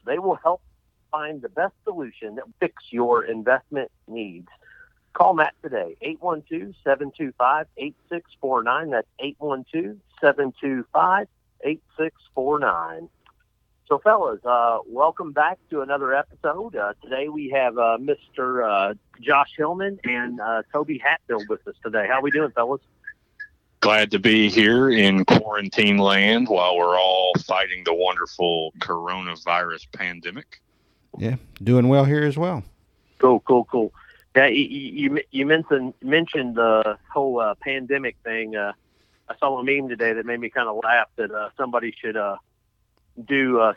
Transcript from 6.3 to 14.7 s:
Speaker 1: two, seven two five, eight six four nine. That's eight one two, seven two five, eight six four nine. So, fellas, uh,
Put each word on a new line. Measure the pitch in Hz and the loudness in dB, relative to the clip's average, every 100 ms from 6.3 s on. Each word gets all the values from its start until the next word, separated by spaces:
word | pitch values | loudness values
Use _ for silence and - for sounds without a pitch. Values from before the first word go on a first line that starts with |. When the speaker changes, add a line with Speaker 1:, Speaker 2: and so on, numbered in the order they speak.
| 156 151 | -6 -6
Speaker 1:
two, | 165 196 185 139 | -10 -10 -8 -2
seven | 139 143 | 0 -2
two | - 143 - | -8 -10 0
five, | 123 151 160 - | 2 2 -2 -10
eight | 143 - - | -12 -12 -12
six | 170 - _ | -12 -12 _
four | 135 127 | -2 -2
nine. | 113 135 160 | 0 -2 0
That's | 123 - - | -4 -4 -10
eight | 139 143 | -12 -8
one | 147 131 127 | -6 -6 -6
two, | 160 190 208 _ - | -8 -8 -10 _ 0
seven | 147 139 135 - | 0 2 -2 -4
two | 139 131 117 | -6 -4 -2
five, | 151 170 190 208 _ _ _ 143 | 0 2 2 -2 _ _ _ -8
eight | 156 _ - | -8 _ -8
six | 160 _ _ | -8 _ _
four | - 131 147 | -6 -2 0
nine. | 127 85 82 80 85 _ _ _ _ _ _ _ - | 2 0 -2 -10 -16 _ _ _ _ _ _ _ -4
So, | 143 | 0
fellas, | 214 214 156 107 123 | 4 2 2 -4 0
uh, | 123 117 | 2 2